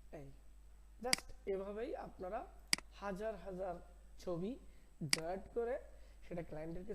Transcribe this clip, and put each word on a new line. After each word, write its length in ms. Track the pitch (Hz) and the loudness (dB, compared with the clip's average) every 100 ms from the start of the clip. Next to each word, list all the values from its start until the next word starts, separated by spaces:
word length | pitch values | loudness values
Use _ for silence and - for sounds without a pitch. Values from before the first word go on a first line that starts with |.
| - 165 | -8 -8
এই, 80 | 139 139 - - - - - - | -8 -10 -12 -14 -14 -14 -14 -2
just 240 | 233 254 - - - | 4 4 4 -2 2
এভাবেই 380 | 190 196 208 254 - 180 | 4 4 0 0 -2 -4
আপনারা 340 | - 185 220 370 - - - - - | -2 0 0 -2 -8 2 4 4 -2
হাজার 340 | 202 185 220 202 | 0 2 2 0
হাজার 300 | 202 180 185 175 - - - - | -2 0 0 0 -4 -12 -12 -4
ছবি 300 | - 170 190 269 - - - - 156 | 2 4 4 2 -4 -12 -12 -4 2
জেনারেট 340 | - 160 202 - - | 4 4 2 2 2
করে 180 | 233 277 - - - - - | 4 2 -2 -8 -10 -8 -2
সেটা 160 | 175 170 | 0 0
ক্লায়েন্টদেরকে 440 | 151 160 170 196 | -2 -2 -2 -2